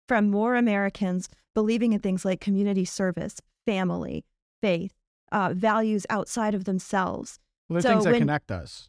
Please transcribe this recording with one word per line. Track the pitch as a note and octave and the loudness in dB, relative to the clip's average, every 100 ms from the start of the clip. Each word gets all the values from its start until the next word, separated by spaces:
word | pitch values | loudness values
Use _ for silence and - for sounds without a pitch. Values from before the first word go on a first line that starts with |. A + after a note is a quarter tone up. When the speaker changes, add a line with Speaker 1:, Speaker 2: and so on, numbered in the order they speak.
| - | 0
Speaker 1:
from | A#3 G#3 | 2 4
more | G3+ A3+ | 2 2
Americans | B3 A#3 G3+ G3 - F#3+ F3+ - _ _ | 2 2 2 0 -2 -2 -2 -6 _ _
believing | A3 G#3+ A3+ A#3 | 0 2 2 2
in | G#3 | 2
things | G3 F#3 | 0 -2
like | F#3+ F#3 | -2 -2
community | G3+ G3 G3+ F#3+ | 0 0 2 0
service, | F#3 - F#3+ E3+ G#3+ - - _ - | -2 -2 -2 -2 -8 -10 -20 _ -4
family, | F#3+ F3+ F3 - - - _ _ _ | -2 0 -2 -6 -8 -12 _ _ _
faith, | G#3+ E3+ F#3+ _ _ _ - | 0 0 -2 _ _ _ -6
uh, | G#3 F#3 | -2 0
values | F3+ A3 G#3+ A3 G#3+ - | 0 2 2 2 0 -2
outside | G3+ - A#3+ G#3+ | -4 -4 -4 -2
of | G#3 | -2
themselves. | F#3+ F#3 - G3 F3+ - - - _ _ - | -2 -4 -2 -2 -2 -4 -10 -16 _ _ -4
Speaker 2:
Well, | |
they're | E3+ | 0
Speaker 1:
So | B3 | 4
Speaker 2:
things | - | 4
that | G3+ | 4
Speaker 1:
when | A#3+ | 4
Speaker 2:
connect | F3+ D3 - | 2 0 -4
us. | F2+ - - | -8 -10 -18